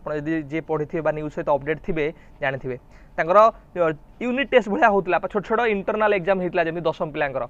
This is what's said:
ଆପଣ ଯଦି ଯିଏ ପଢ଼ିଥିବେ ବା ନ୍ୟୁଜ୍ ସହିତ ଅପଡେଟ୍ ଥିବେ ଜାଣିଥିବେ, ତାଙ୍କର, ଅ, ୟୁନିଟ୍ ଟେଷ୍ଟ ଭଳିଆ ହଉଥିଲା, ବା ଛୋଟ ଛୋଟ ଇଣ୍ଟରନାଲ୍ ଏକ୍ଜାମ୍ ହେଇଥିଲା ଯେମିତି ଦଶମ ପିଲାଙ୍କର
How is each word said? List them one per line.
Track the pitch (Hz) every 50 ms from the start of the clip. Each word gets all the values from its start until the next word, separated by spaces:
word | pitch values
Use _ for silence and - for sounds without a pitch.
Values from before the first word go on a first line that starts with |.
ଆପଣ | - 151 151
ଯଦି | 151 147 151 165 160
ଯିଏ | 151 135 143 160
ପଢ଼ିଥିବେ | 147 - 156 151 151 - - 165
ବା | 151 156
ନ୍ୟୁଜ୍ | 151 151 151 151 -
ସହିତ | - 160 -
ଅପଡେଟ୍ | 147 139 139 143 160 151
ଥିବେ | - - 170 160 147 151 165 - - - - -
ଜାଣିଥିବେ, | 143 135 135 131 - 131 123 127 - - - - - - - -
ତାଙ୍କର, | 165 160 180 202 214 226 214 - - - -
ଅ, | 185 170 160 156 147 - - - -
ୟୁନିଟ୍ | 208 247 240 262 285 214
ଟେଷ୍ଟ | - 247 196 220
ଭଳିଆ | 196 285 302 226
ହଉଥିଲା, | 202 196 175 180 175 165
ବା | - 185
ଛୋଟ | - 214 180
ଛୋଟ | - 226 220
ଇଣ୍ଟରନାଲ୍ | 240 233 208 196 180 - 214 214 214 208 208
ଏକ୍ଜାମ୍ | 196 170 180 196 190
ହେଇଥିଲା | 180 175 156 180 170
ଯେମିତି | 165 160 175 160
ଦଶମ | 165 156 - 180 156
ପିଲାଙ୍କର | 143 156 151 139 131 131 117 120